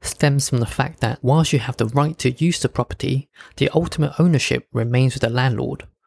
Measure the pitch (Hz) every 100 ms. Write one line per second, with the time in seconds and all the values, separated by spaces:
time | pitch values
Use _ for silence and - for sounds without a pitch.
0 | - - 147 139 139 127 113 - 131 -
1 | 113 - 123 151 156 143 - 127 113 127
2 | 147 156 - 123 165 170 - - 127 -
3 | 135 135 - _ - - 143 - 170 -
4 | 151 - 175 151 - 123 - 120 117 123
5 | 131 - 113 117 127 110 - - - _